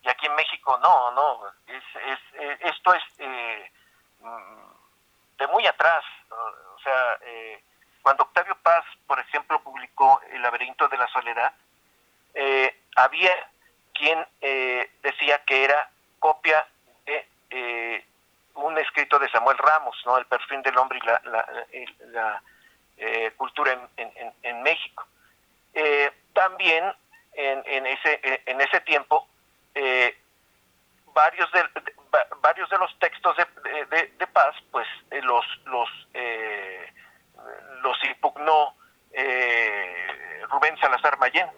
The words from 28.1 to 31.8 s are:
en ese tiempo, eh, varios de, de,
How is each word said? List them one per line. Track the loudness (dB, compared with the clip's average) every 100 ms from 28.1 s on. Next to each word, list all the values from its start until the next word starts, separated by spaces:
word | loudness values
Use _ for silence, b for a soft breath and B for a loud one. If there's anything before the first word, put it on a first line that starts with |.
| 0 -2 -4 -4
en | 0
ese | 2 0
tiempo, | 0 -2 2 0 0 _ _ _ _
eh, | -4 0 2 2 0 _ _ _ _ _ _ _ _ _
varios | 4 4 4 0
de, | 2
de, | 0 -4